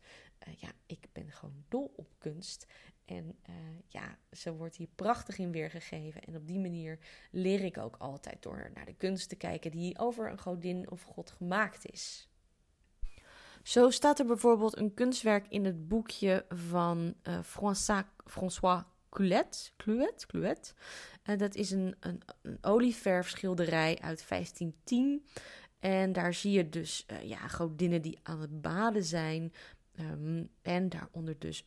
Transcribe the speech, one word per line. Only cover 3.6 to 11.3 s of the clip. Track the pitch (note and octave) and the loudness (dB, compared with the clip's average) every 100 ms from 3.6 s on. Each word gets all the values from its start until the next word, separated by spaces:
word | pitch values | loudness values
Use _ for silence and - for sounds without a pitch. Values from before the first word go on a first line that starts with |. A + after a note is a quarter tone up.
| D#2+ E3 - | -14 -16 -16
ja, | - G#2 - _ | -14 -14 -14 _
ze | - F3 | -12 -10
wordt | D#3+ E3 - | -8 -10 -10
hier | E3+ | -14
prachtig | - G3 A#3+ - G3 | -4 0 0 -2 -6
in | F3+ | -4
weergegeven. | D#3+ D#3 E3+ - D#3+ D3+ D3+ | -4 -6 -8 -10 -10 -10 -12
En | - D#3+ | -12 -12
op | D#3 | -6
die | F#3+ | -4
manier | F#3 E3+ D#3+ D#3+ - - - | -2 -4 -8 -10 -14 -20 -8
leer | F3+ F#3 G3 | 0 2 2
ik | F#3+ - | 0 -4
ook | A2 - | -10 -8
altijd | - C#3 - - | -10 -10 -12 -12
door | - - - | -12 -10 -12
naar | - | -14
de | - | -16
kunst | - F#3 F#3+ - | -4 -2 -2 -6
te | F3+ | -8
kijken | F3 D#3+ E3 | -6 -4 -6
die | E3 F3 - | -4 -4 -2
over | A#3+ A#3 A3 | -2 -2 -6
een | F#3+ | -6
godin | F#3 F3+ F3+ F3+ - | -6 -4 -4 -4 -6
of | F3+ | -10
god | - - - | -12 -14 -14